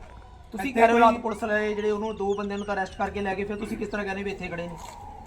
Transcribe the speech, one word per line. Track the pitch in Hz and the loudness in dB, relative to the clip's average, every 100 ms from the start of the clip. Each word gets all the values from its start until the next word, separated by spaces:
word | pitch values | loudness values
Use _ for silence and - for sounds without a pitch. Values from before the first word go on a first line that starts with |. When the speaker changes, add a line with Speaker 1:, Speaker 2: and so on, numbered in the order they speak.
| - - - - - | -16 -18 -18 -20 -12
Speaker 1:
ਤੁਸੀਂ | 226 269 | -6 -2
Speaker 2:
ਇੱਥੇ | 233 | 6
Speaker 1:
ਕਹਿ | 233 | 8
ਰਹੇ | 233 | 10
ਹੋ | |
ਰਾਤ | 233 | 8
Speaker 2:
ਕੋਈ | 233 | 6
Speaker 1:
ਪੁਲਿਸ | 220 214 | 0 -2
ਲਏ, | 220 208 214 | 0 0 0
ਜਿਹੜੇ | 208 214 | 0 0
ਉਹਨੂੰ | 208 220 208 | 0 -2 -2
ਦੋ | 196 | 0
ਬੰਦਿਆਂ | 202 202 202 | 0 -2 -4
ਨੂੰ | 202 | -2
ਤਾਂ | 196 | -2
ਅਰੈਸਟ | 190 - | -4 -2
ਕਰਕੇ | 196 202 | -2 -2
ਲੈ | 202 190 | -2 -2
ਗਏ, | |
ਫਿਰ | 202 208 | -4 -4
ਤੁਸੀਂ | 202 170 | -6 -6
ਕਿਸ | 208 | -4
ਤਰ੍ਹਾਂ | 208 202 | -4 -4
ਕਹਿੰਦੇ | 190 | -4
ਵੀ | 196 | -4
ਇੱਥੇ | 190 180 | -6 -6
ਖੜੇ | 165 175 | -6 -6
ਨੇ? | 165 - - - - | -10 -14 -14 -14 -16